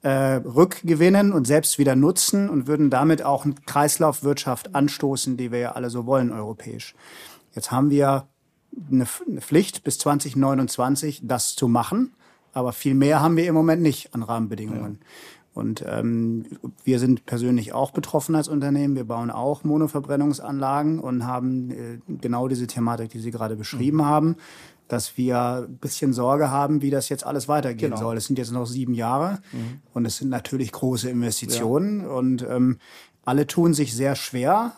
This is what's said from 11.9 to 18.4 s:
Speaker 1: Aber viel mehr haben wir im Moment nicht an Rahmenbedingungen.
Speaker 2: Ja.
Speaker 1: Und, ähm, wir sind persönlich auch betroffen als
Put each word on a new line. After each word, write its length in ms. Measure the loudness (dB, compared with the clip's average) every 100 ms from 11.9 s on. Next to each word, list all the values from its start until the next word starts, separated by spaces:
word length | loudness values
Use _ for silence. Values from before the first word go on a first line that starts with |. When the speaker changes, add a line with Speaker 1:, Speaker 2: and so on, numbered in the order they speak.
| 0 -2 _ _ _ _
Speaker 1:
Aber 180 | -4 -4
viel 220 | -2 0
mehr 260 | 4 4 4
haben 160 | 4 4
wir 120 | 4
im 60 |
Moment 280 | 4 4 4
nicht 340 | 2 0 -6 -8
an 80 |
Rahmenbedingungen. 760 | -4 -2 -2 -6 -8 -8 -8 -12
Speaker 2:
Ja. 60 | _ -20 -20 -20 _
Speaker 1:
Und, 300 | -8 -6 -6 -6
ähm, 600 | -4 -2 -2 -2 -4 -8 -14 -16 -6 0
wir 120 | 2
sind 280 | 4 2 0
persönlich 480 | -2 0 0 0
auch 180 | -4 -2
betroffen 440 | -4 -2 -2 0
als 120 | -2